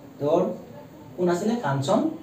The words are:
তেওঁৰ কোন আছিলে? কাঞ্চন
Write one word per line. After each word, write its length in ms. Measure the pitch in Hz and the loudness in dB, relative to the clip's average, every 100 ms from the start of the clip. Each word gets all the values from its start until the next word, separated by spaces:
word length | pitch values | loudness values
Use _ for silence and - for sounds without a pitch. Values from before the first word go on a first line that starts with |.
| - - | -18 -4
তেওঁৰ 240 | 143 175 - - - - - - - - | 2 4 2 -2 -12 -16 -18 -20 -12 0
কোন 120 | 180 | 2
আছিলে? 200 | 175 214 240 - | 2 2 0 0
কাঞ্চন 340 | 139 185 208 311 - | 0 2 2 2 -2